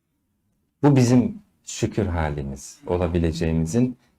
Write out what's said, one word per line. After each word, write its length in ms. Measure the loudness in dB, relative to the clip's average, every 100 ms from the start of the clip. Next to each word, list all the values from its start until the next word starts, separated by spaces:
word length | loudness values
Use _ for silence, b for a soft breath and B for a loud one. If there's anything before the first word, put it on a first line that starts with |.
| _ _ _ _ _ _ _ _
Bu 140 | 4 4
bizim 420 | 6 4 2 -4 _ _
şükür 420 | -16 -6 -4 -2 -2
halimiz, 720 | -2 -2 -4 -8 -12 -16 -20 -4
olabileceğimizin 1080 | -2 0 0 0 -2 -2 -2 -2 0 -2 -4 _